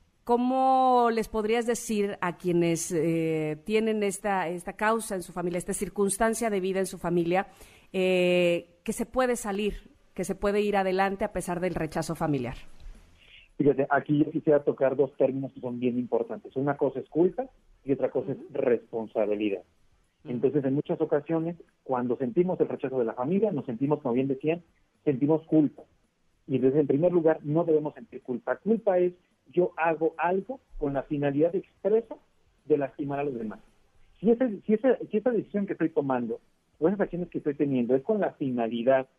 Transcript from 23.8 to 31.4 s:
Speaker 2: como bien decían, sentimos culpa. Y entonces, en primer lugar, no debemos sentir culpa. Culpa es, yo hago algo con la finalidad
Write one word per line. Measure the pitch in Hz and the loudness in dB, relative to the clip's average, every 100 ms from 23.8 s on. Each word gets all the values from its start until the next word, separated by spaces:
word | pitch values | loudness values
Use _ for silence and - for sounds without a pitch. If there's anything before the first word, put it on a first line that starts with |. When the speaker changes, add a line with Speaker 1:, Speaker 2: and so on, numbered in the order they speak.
| 139 147 | -2 0
Speaker 2:
como | 123 | 0
bien | 120 139 | -2 -2
decían, | 131 151 170 _ _ _ _ | -2 -4 -4 _ _ _ _
sentimos | 151 127 147 156 | -4 0 2 0
culpa. | 160 156 143 - - _ _ _ _ _ - | 2 2 2 -2 -20 _ _ _ _ _ -4
Y | |
entonces, | 127 131 143 | 2 2 2
en | 143 | 2
primer | 143 175 | 4 4
lugar, | 175 160 156 | 4 2 2
no | 147 156 | 0 0
debemos | 165 156 151 | 2 2 0
sentir | 131 117 123 | -10 -16 -14
culpa. | - 120 - 131 | -8 -6 -4 -4
Culpa | 196 226 - 180 | 0 0 2 2
es, | 180 180 _ _ _ | 2 -2 _ _ _
yo | 175 175 - | 0 0 0
hago | 165 151 156 - | 0 0 -2 0
algo | 170 190 196 269 _ - | -2 -2 -4 -14 _ -6
con | 147 | -4
la | 135 | -2
finalidad | - 147 143 139 | -4 -2 0 2